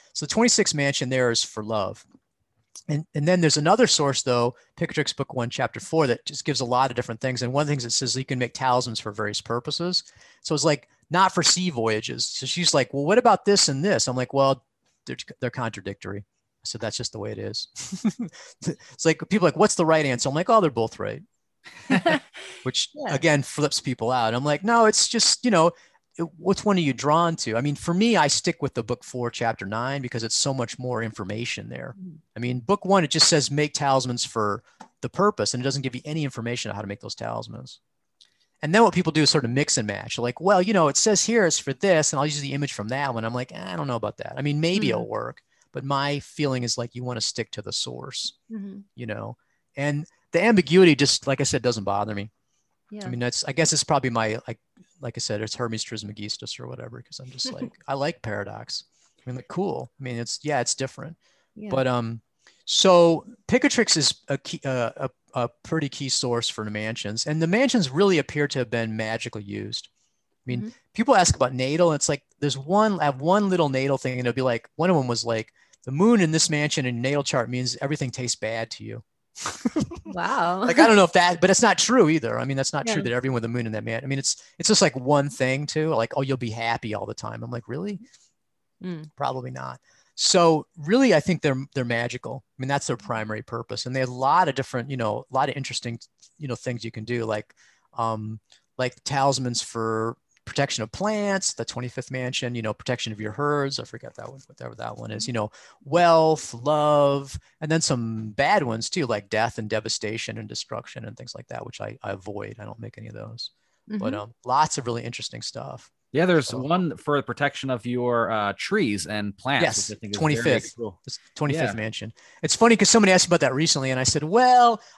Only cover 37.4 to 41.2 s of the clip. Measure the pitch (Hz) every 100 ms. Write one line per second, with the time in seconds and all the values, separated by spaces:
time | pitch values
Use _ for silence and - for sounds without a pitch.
37.4 | 110 110 131 - _ _ _ _ _ _
38.4 | _ _ 151 202 220 165 170 151 147 156
39.4 | 117 127 151 - 104 101 - - 120 -
40.4 | 175 196 185 202 151 135 220 196